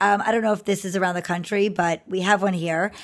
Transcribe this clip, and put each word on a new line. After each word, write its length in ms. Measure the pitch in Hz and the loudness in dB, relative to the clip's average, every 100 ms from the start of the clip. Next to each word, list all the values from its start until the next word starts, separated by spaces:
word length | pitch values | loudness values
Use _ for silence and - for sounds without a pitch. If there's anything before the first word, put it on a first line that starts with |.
um, 220 | 202 202 | 2 2
I 80 | 220 | 2
don't 80 | 226 | 0
know 120 | 220 | 0
if 100 | 208 | 0
this 220 | 208 196 190 | -2 -4 -2
is 100 | 185 | -2
around 180 | 185 175 | 0 -2
the 40 | |
country, 460 | 170 175 160 208 208 | -4 -4 -2 0 2
but 340 | 190 170 165 - | 2 0 0 -4
we 120 | 185 | -2
have 180 | 185 202 | 2 2
one 140 | 196 | 2
here. 360 | 180 170 160 196 - | 0 -2 0 -2 -4